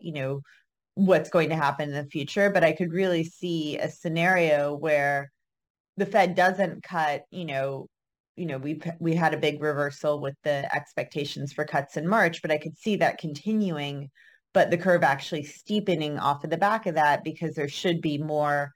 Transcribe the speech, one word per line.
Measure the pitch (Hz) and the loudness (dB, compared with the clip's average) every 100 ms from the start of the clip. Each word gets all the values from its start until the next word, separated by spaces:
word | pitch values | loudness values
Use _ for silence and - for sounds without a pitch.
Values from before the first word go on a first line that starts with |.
you | - | -8
know, | 147 131 139 - _ _ _ _ - | -6 -4 -6 -10 _ _ _ _ 0
what's | 190 175 - | 4 4 4
going | 175 156 | 2 2
to | 160 | 2
happen | 143 139 147 | 0 0 -4
in | 143 | -6
the | 143 | -6
future, | 156 139 208 202 | -8 -6 2 4
but | 196 | 6
I | 165 | 4
could | 156 175 | 4 -2
really | 170 190 170 | 0 0 0
see | 165 - 180 165 151 - | -2 -6 -4 -4 -4 -4
a | - | -6
scenario | - 170 165 175 185 165 147 143 147 | -6 -4 0 2 4 4 4 0 -2
where | 156 147 143 143 139 _ _ _ _ _ _ - | 0 2 2 0 -4 _ _ _ _ _ _ -6
the | 196 | 0
Fed | 214 180 175 | 4 2 4
doesn't | 180 190 180 151 | 2 2 -2 -2
cut, | - 175 151 143 - | -8 -2 -2 -2 -8
you | 175 165 | -12 -6
know, | 135 139 135 - _ _ _ _ - | -4 -4 -6 -12 _ _ _ _ -10
you | 170 | -6
know, | 135 | -6
we, | 143 156 165 170 | -6 -6 -8 -4
we | 165 165 | 0 2
had | 156 | 2
a | 151 | 2
big | 156 147 | 0 0
reversal | 151 143 143 139 151 147 | -2 0 -2 -2 -2 -2
with | 139 143 | -4 -6
the | 151 143 147 143 | -2 -2 -2 -6
expectations | 139 - 135 151 143 143 139 | -6 -8 -6 -6 -6 -6 -10
for | - | -6
cuts | 170 147 139 156 | -2 -2 -4 -4
in | 165 | 0
March, | 202 170 165 | 2 2 0
but | 165 | -2
I | 151 | -2
could | 165 - | -2 -8
see | 220 202 | -4 2
that | 160 - | 0 0
continuing, | 160 143 202 220 196 151 143 143 143 _ - _ _ | -8 -8 -4 0 0 -2 -4 -6 -10 _ -20 _ _
but | 190 190 | 2 4
the | 170 | 2
curve | 185 175 | 4 4
actually | 160 139 - 156 | 4 2 -2 -8
steepening | 139 - - 208 202 165 151 147 | -8 -14 -4 -2 0 0 -2 -2
off | 123 143 | -2 -2
of | 160 | -2
the | 165 | 0
back | 202 220 196 | 2 0 -2
of | 156 | 2
that | 147 143 | 4 2
because | 160 160 160 156 | -2 -6 -6 -4
there | 143 | -6
should | - 185 170 | -2 -2 0
be | 160 143 | 0 -2
more, | 156 151 147 143 139 | -2 0 2 0 -2